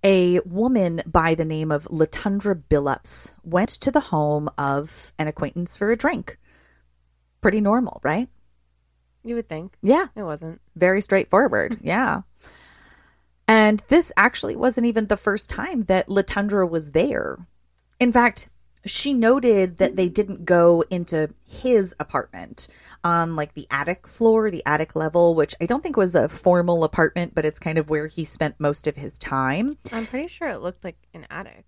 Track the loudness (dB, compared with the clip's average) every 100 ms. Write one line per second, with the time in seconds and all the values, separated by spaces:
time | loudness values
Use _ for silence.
0 | 4 4 4 2 0 -2 2 2 0 -2
1 | 0 2 2 0 0 -2 -2 -2 -2 0
2 | 0 0 -4 -2 -2 -4 0 0 0 -4
3 | -2 -2 -4 -10 -4 0 0 -2 -2 -2
4 | -2 -2 0 0 -4 -4 -2 -2 -4 -12
5 | -16 -6 -6 -4 -8 -6 -8 -4 -2 0
6 | -2 -4 -10 -16 _ _ _ _ _ _
7 | _ _ _ _ 0 2 2 0 -2 -6
8 | -4 -2 -4 _ _ _ _ _ _ _
9 | _ _ -8 -8 -8 -10 -12 _ 2 2
10 | 2 -6 -10 -10 -12 -16 _ 0 2 2
11 | 2 0 2 2 2 2 -2 -4 -4 -2
12 | 0 -4 -8 _ -20 -20 -20 -20 -20 _
13 | _ _ _ _ 2 4 6 2 2 2
14 | 4 2 2 2 -8 -2 -2 0 0 0
15 | -2 -2 0 -2 -6 -8 -6 -6 0 0
16 | 2 0 0 -2 -2 0 0 -2 -2 0
17 | 0 -2 -6 -10 -16 _ _ _ _ _
18 | 2 4 4 0 -10 _ _ -14 -4 0
19 | 0 2 4 4 4 4 2 2 0 2
20 | -2 0 -4 -4 2 6 6 6 2 -4
21 | -4 -2 -4 -6 _ -6 2 2 2 -6
22 | -6 -6 -6 -14 -16 -12 -12 -14 -20 -6
23 | -2 0 0 -4 -8 -10 -6 -4 -4 -6
24 | -10 0 2 4 0 -4 -2 0 -2 -4
25 | 0 4 4 4 0 -2 -4 -4 -2 0
26 | 2 4 2 0 2 4 4 2 0 2
27 | 0 0 -4 -2 -2 -4 -4 -2 -2 -4
28 | -4 -8 -8 -2 -4 -2 -2 -2 -4 -6
29 | -12 -12 -6 -2 -2 -2 -2 -6 -10 -10
30 | -8 -8 -8 -8 -8 -6 -10 -10 -16 -16
31 | _ -20 -16 -14 -14 -20